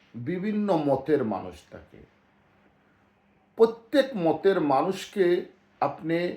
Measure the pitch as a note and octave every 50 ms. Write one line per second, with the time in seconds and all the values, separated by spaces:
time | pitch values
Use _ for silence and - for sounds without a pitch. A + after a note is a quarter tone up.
0 | _ _ - A#2 A#2+ C#3 F3+ F3+ F#3 A3 G#3 G#3 G#3 G3+ F3 D#3+ D3 C#3+ C3+ C3
1 | - D#3 D3+ C3 A#2+ A2 G2 F2+ F2+ F2+ F2 - - _ - - - - - -
2 | - _ _ _ _ _ _ _ _ _ _ _ _ _ _ _ _ _ _ _
3 | _ _ _ _ _ _ _ _ _ _ _ - A3+ A3+ - - - _ - C#4
4 | C4 - A#3+ G3 E3 D#3+ D3+ - - G3 F#3 F3+ D#3 C#3+ C3+ C3+ D#3+ F#3 F#3+ -
5 | - - - G3+ F3+ F3 F3 F3+ - - - _ _ _ _ _ C3 D3 - -
6 | E3 D#3+ E3 E3+ F3 - -